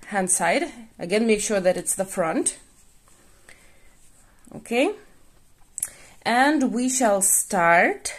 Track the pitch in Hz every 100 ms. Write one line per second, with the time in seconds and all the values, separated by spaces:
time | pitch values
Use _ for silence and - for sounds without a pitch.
0 | - 202 185 - 170 220 311 240 - -
1 | 170 208 226 208 208 202 180 180 170 -
2 | 185 190 165 208 - - - _ _ _
3 | _ - _ - - - - - - -
4 | - _ - _ - - - 233 320 403
5 | - - - - _ - - - - -
6 | - - - 240 277 302 254 214 254 254
7 | 233 196 185 - - 196 170 170 233 415
8 | -